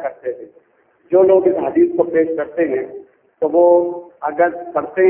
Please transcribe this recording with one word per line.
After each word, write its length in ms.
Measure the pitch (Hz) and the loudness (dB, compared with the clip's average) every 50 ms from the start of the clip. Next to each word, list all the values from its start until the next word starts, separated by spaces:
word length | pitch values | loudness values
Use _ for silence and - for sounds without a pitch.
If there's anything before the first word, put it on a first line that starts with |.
| 139 | -6
کرتے 300 | 135 - - - 127 120 | -10 -10 -10 -10 -10 -10
تھے۔ 120 | - 113 - _ _ _ _ _ _ _ _ _ _ _ - | -10 -14 -20 _ _ _ _ _ _ _ _ _ _ _ 0
جو 120 | 175 185 190 | 2 4 4
لوگ 240 | 185 190 185 175 | 6 4 4 4
اس 100 | 175 - 165 143 | 2 0 0 -4
حدیث 320 | 135 - - 175 - - | -2 2 2 2 2 2
کو 60 | - 160 170 170 | -2 -2 -2 0
پیش 240 | 160 160 160 165 | -2 -2 -2 -2
کرتے 300 | 156 147 147 - 170 165 147 131 | -6 -6 -6 -4 -4 -2 -2 -2
ہیں 100 | 131 - - - - - _ _ _ _ _ _ - | -6 -6 -8 -14 -18 -20 _ _ _ _ _ _ -6
تو 80 | 160 151 151 | -4 0 2
وہ 80 | 175 175 175 175 175 175 175 175 170 - - _ - 147 151 | 4 4 6 4 4 2 -2 -6 -10 -14 -18 _ -10 -8 -6
اگر 180 | 151 151 170 175 160 170 175 - - | -2 0 -2 -2 -2 -6 -12 -8 -6
پڑھتے 340 | 151 - - - 185 370 | -6 -6 -6 -2 2 4